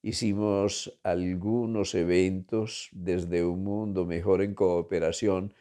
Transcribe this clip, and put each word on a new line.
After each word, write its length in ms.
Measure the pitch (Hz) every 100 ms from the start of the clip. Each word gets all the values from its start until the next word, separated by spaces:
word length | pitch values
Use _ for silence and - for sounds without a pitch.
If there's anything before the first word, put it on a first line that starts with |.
Hicimos 960 | 107 104 113 101 107 98 101 - - -
algunos 880 | - 90 90 90 101 117 117 110 95
eventos 960 | 92 85 90 92 95 92 110 107 - -
desde 540 | - 87 90 87 87 87
Un 180 | 90
Mundo 420 | 98 101 107 95 87
Mejor 360 | 85 87 92
en 140 | 101 98
cooperación 960 | 95 87 82 90 80 85 110 92 101 _